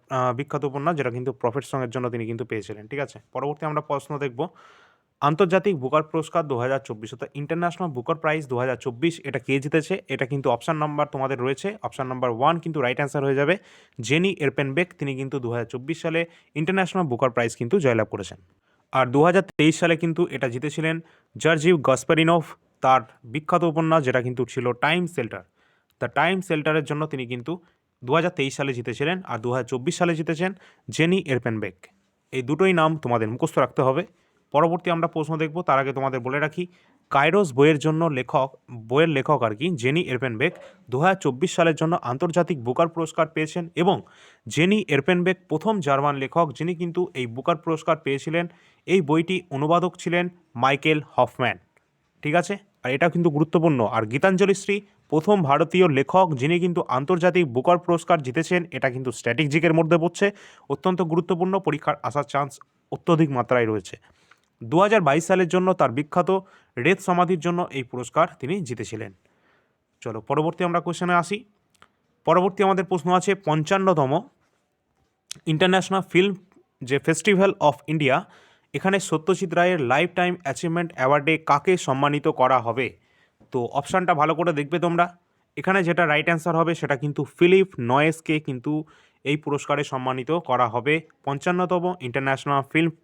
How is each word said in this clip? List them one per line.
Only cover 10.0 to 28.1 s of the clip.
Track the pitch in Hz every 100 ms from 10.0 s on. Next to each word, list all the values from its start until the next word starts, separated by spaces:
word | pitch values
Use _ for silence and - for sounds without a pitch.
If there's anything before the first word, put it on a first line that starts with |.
| -
এটা | 135 131
কিন্তু | 139 135
অপশান | 120 - 160
নাম্বার | 151 147 147
তোমাদের | 139 131 135
রয়েছে, | 123 135 196 214
অপশান | 117 - 131
নাম্বার | 127 123
ওয়ান | 113 139 170
কিন্তু | 165 156
রাইট | 123 131
অ্যান্সার | 143 151 139
হয়ে | 135
যাবে, | 143 190 - - _ -
জেনি | 113 151 190 180
এরপেনবেক, | 143 135 139 135 175
তিনি | - 143 131
কিন্তু | 135 139
দু | 120
হাজার | 117 113
চব্বিশ | 127 131 160
সালে | 165 160 165 _ _
ইন্টারন্যাশনাল | - 160 190 185 196 160
বুকার | 117 131
প্রাইজ | 120 117 -
কিন্তু | 120 196
জয়লাভ | 139 113 107
করেছেন। | 104 92 - _ _ _ _ _
আর | 131 127
দু | 135
হাজার | 165 185 185 -
তেইশ | 151 156
সালে | 175 160
কিন্তু | 170 160 175 139
এটা | 131
জিতেছিলেন | 120 147 147 160 165 - _ _ 113
জার্জিভ | 156 160 156 175 127
গাসপারিনভ, | 131 - 160 160 170 156 - _ _
তার | 131 131 117 _
বিখ্যাত | 120 131 156 175
উপন্যাস, | 170 156 160 160
যেটা | 127 127
কিন্তু | 120 123
ছিল | 120 - 123
টাইম | 120 143 170 175
শেল্টার। | - 113 98 92 _ _ _ _ _
দ্য | 120
টাইম | 139 160 190
শেল্টারের | 180 156 147 156
জন্য | 151 147 156
তিনি | 143 120
কিন্তু | 123 120 185 _ _ _ _
দু | 123